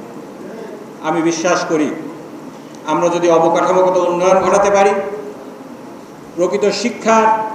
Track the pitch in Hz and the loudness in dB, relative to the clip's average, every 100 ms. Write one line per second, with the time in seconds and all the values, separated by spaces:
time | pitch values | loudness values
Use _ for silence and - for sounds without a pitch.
0 | - - - - - - - - - - | -16 -14 -16 -14 -14 -12 -14 -14 -16 -10
1 | 151 170 165 165 180 - - 160 139 - | -4 0 0 0 0 0 0 0 0 -4
2 | - - - - - - - - 156 160 | -10 -12 -14 -16 -16 -16 -18 -12 -4 0
3 | 170 170 170 165 170 180 175 185 185 185 | 2 2 4 4 4 4 2 4 4 4
4 | 175 175 185 190 185 202 202 202 196 202 | 2 2 4 4 4 4 4 4 4 2
5 | - - - - - - - - - - | -4 -8 -10 -12 -14 -16 -16 -16 -16 -16
6 | - - - 160 180 202 202 - 233 - | -18 -18 -10 -2 0 2 0 0 -2 -2
7 | 220 220 214 220 - | 2 4 6 2 -2